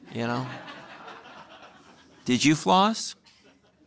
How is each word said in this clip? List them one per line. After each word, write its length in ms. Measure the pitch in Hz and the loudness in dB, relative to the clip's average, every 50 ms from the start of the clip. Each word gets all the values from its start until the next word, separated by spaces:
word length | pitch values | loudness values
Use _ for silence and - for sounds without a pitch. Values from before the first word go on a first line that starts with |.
| - - - | -20 -12 -10
You 140 | 113 117 120 | -8 -6 -4
know? 180 | 120 127 131 127 127 - - - - - - - - - - - - - - - - - - - - - - - - - - - - - - - - - - | -4 -6 -6 -8 -12 -14 -14 -16 -18 -18 -18 -20 -20 -20 -18 -18 -20 -20 -20 -20 -20 -20 -20 -20 -20 -20 -20 -20 -20 -20 -20 -20 -20 -20 -20 -20 -20 -8 -2
Did 200 | 123 123 113 123 | 0 0 4 4
you 100 | 143 160 | 4 4
floss? 600 | 151 - 185 185 185 196 220 226 - - - - - _ - _ _ _ - _ _ _ _ _ _ _ | 4 4 4 4 6 4 4 2 -2 -6 -8 -10 -14 _ -20 _ _ _ -20 _ _ _ _ _ _ _